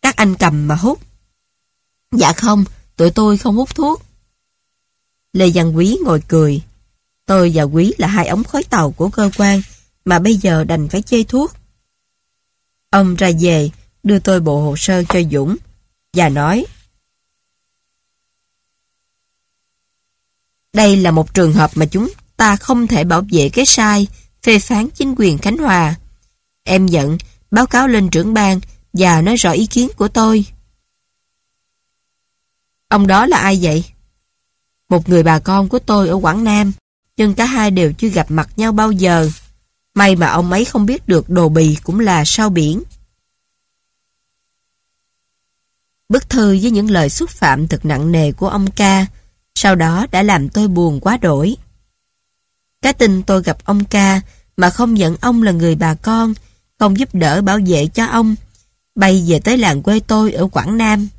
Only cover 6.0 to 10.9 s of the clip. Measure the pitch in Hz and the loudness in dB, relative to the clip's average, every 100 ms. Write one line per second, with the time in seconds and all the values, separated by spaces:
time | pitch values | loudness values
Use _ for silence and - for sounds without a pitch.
6 | 311 156 - 160 151 143 - _ _ _ | 0 -2 0 2 2 0 -8 _ _ _
7 | _ _ - 196 175 160 143 156 190 381 | _ _ 0 2 2 2 0 0 0 0
8 | 170 208 - 196 240 277 - 214 151 - | -2 -2 -2 -4 -4 -6 -4 -2 -2 -2
9 | 180 - 208 - 202 196 - - _ _ | -6 -2 -2 0 0 0 -4 -16 _ _
10 | - 175 190 220 185 160 156 170 147 | -2 0 2 0 0 0 -2 -4 -4